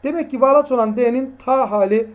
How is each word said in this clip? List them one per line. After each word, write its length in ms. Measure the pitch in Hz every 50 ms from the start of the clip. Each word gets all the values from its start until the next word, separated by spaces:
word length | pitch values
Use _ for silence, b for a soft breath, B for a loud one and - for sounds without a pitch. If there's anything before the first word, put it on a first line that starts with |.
| -
Demek 280 | 277 302 339 302 -
ki 100 | - 247
bağlaç 300 | 254 269 277 294 285 285
olan 260 | 262 240 220 214 214
D'nin 380 | 233 247 233 240 262 269 269 - - -
ta 260 | - 262 269 254 185
hali, 360 | 208 208 196 190 208 220 226 220 -